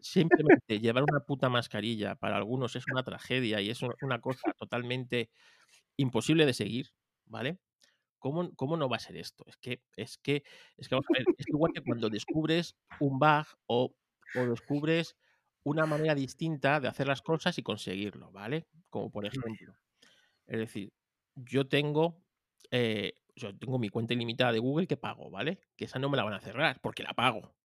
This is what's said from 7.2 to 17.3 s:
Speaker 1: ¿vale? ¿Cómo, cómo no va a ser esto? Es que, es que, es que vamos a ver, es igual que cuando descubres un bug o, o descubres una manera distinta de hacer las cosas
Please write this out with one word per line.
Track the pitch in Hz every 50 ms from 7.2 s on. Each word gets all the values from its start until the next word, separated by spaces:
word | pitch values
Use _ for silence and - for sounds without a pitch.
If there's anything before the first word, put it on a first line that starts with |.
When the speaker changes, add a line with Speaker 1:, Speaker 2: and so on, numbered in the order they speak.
| _
Speaker 1:
¿vale? | _ 110 113 113 139 175 185 _ _ _ _ _ _ _ _ _ _ _ _
¿Cómo, | - 127 147 165 180 170 -
cómo | - 135 135 165
no | 165 147 127
va | 117
a | 107
ser | - - 90
esto? | - - - _ _ -
Es | - -
que, | _ - 127 123 - _ _ _
es | - 110 - - _
que, | _ - 143 143 _ - - - - - _
es | - - -
que | -
vamos | 262 277 -
a | 320 262
ver, | 254 381 -
es | - - 370
igual | 156 - 320 - -
que | - -
cuando | - 120 117 113 110
descubres | 110 104 - - - 156 156 156 160 170 170 - - _ _ _ - -
un | 151 139 135 131
bug | 147 151 151 147 156 - - _ _
o, | _ 117 120 127 - _ _ _ _ _ _ _ - -
o | 123 123
descubres | 123 117 117 - - 143 147 147 151 160 165 165 - - _ _ _ _ _ _ _ _ _ _
una | 143 151 160 156
manera | 156 156 147 156 160 151
distinta | 139 135 127 - _ 165 160 160 139 - 139 143 156
de | 131 113
hacer | - - 139
las | 139 139 127
cosas | _ -